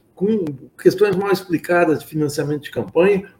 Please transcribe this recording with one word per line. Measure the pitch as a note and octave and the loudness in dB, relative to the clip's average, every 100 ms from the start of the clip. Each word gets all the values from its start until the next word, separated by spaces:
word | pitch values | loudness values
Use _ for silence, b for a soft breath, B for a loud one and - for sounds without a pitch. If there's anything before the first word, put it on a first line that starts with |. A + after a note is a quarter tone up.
| _ - | _ -4
com | G3+ A3 D#3 B2+ - - | -2 0 -2 -8 -14 0
questões | F#3 F#3 G#3 F#3 | 2 4 0 0
mal | G3+ | 0
explicadas | F#3 - D#3 - F3 E3 D3 | -2 -2 -4 0 2 2 0
de | - | -4
financiamento | D#3 D3 D3+ C#3+ D3 | -4 -4 -2 -4 -6
de | - | -8
campanha | - G2 D#3+ F#3+ G3 B B | -8 -4 2 2 2 B B